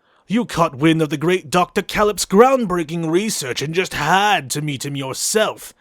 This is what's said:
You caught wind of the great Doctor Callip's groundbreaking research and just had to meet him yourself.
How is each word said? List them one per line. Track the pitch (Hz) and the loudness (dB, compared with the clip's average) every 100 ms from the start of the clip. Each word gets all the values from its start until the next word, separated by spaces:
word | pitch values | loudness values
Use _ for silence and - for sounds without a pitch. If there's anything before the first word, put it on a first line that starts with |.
| _ _ - | _ _ -4
You | 208 | -4
caught | 202 - 165 | -2 0 -2
wind | 131 151 160 | 2 2 4
of | 156 | 2
the | 151 | -2
great | 151 185 156 | 0 -2 0
Doctor | 175 175 - | 0 0 -2
Callip's | 190 - 208 190 - | -4 0 0 0 0
groundbreaking | 190 247 269 226 180 156 170 165 | 6 6 6 0 -2 -4 -4 0
research | 170 220 - 135 117 | 0 0 -4 -6 -6
and | 139 | -4
just | 160 180 | -2 -2
had | 131 147 180 208 190 135 | -2 2 2 4 0 -2
to | 147 | -6
meet | 151 139 | -4 -6
him | 143 139 | -6 -8
yourself. | 135 123 - 214 202 113 - - | -8 -6 -2 0 0 -2 -12 -20